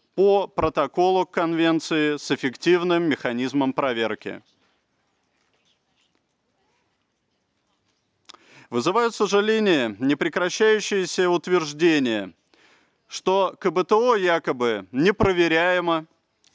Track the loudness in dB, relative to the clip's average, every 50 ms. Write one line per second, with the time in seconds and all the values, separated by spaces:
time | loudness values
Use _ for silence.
0 | _ _ _ 2 4 4 4 2 0 -2 _ -2 -2 -2 0 -2 -2 -2 0 0
1 | 0 2 2 0 0 -2 -2 -2 -2 -2 0 0 0 2 0 0 -2 -2 -2 -2
2 | 0 -2 -2 -4 -4 -4 -4 -4 -4 -4 -6 -4 0 2 2 2 2 0 0 0
3 | 0 0 -2 -2 -4 -6 -4 -4 -4 -4 -2 -2 -2 -2 -2 -2 -2 -2 -2 -2
4 | -2 -4 -4 -6 -10 -12 -12 -12 -16 _ _ _ _ _ _ _ _ _ _ _
5 | _ _ _ _ _ _ _ _ _ _ _ _ _ _ _ _ _ _ _ _
6 | _ _ _ _ _ _ _ _ _ _ _ _ _ _ _ _ _ _ _ _
7 | _ _ _ _ _ _ _ _ _ _ _ _ _ _ _ _ _ _ _ _
8 | _ _ _ _ _ -20 -20 _ _ _ -20 -20 -16 _ -4 -2 -2 0 0 0
9 | 0 -2 -2 -2 -2 0 0 0 2 2 0 0 2 2 2 2 0 -2 -4 -4
10 | -2 -2 -2 0 -2 -2 -2 -2 -4 -4 -2 0 2 2 2 2 0 -2 -4 -4
11 | -4 -2 -2 -2 0 0 0 0 0 0 0 0 -2 -4 -4 0 2 2 2 2
12 | 2 0 -2 -4 -4 -8 -12 _ _ _ _ _ _ _ _ _ _ _ _ _
13 | _ _ -18 -6 -2 0 0 0 0 -2 -4 -4 -6 -2 -2 -2 0 2 2 2
14 | 4 4 2 2 2 0 0 0 0 -4 -4 -2 -2 -2 -2 -4 -6 -6 -4 0
15 | 0 0 2 2 0 0 2 2 2 2 2 2 2 2 0 0 0 -2 -2 -2
16 | -4 -8 _ _ _ _ _ _ _ _